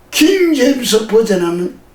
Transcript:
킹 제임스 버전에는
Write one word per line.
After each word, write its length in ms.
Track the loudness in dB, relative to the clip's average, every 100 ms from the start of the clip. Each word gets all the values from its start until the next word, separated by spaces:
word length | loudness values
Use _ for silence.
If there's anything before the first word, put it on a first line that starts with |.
| -8
킹 440 | 0 2 2 0
제임스 520 | 2 0 0 0 -2 0
버전에는 720 | 0 2 0 -2 -4 -6 -10 -20